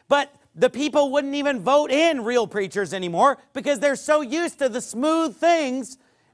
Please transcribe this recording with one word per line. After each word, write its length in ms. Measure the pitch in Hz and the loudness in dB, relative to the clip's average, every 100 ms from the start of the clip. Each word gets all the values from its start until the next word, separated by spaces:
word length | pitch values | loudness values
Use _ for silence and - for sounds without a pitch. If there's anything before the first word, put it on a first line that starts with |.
| - | 0
but 260 | 285 269 _ _ 160 | 2 0 _ _ 0
the 140 | 247 | 0
people 420 | 240 294 285 285 | 0 -2 2 2
wouldn't 240 | 277 277 285 | 0 -2 -2
even 240 | 285 254 | -2 -2
vote 320 | 190 285 294 | 2 2 2
in 320 | 269 330 285 | 2 2 2
real 240 | 220 247 208 | 0 0 0
preachers 460 | 208 190 190 190 | -4 -4 -4 -4
anymore 440 | 190 180 170 262 262 _ | -4 -4 2 2 2 _
because 260 | 277 254 262 | -8 -2 0
they're 160 | 285 269 | 0 -2
so 240 | - 302 | 0 0
used 380 | 269 302 339 - | 0 -4 -4 -2
to 100 | 262 | -4
the 120 | 226 | -4
smooth 540 | - 214 302 320 320 - | -8 -4 0 0 -2 0
things 600 | 330 339 277 254 220 - _ _ _ | 2 2 0 -6 -10 -16 _ _ _